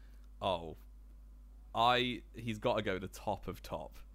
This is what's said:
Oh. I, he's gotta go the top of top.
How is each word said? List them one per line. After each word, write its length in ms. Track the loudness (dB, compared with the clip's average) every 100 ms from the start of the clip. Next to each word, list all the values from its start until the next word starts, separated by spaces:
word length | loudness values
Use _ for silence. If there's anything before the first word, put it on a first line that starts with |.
| -16 -16 -14 -2
Oh. 340 | 2 2 0 -10 -14 -16 -16 -16 -16 -16 -16 -16 -2
I, 480 | 6 8 8 4 0 -6
he's 240 | -6 -2 2
gotta 240 | 4 4
go 160 | 4 0
the 80 | -2
top 380 | -4 -2 -2 -2
of 140 | -6
top. 340 | -6 -6 -6 -12 -16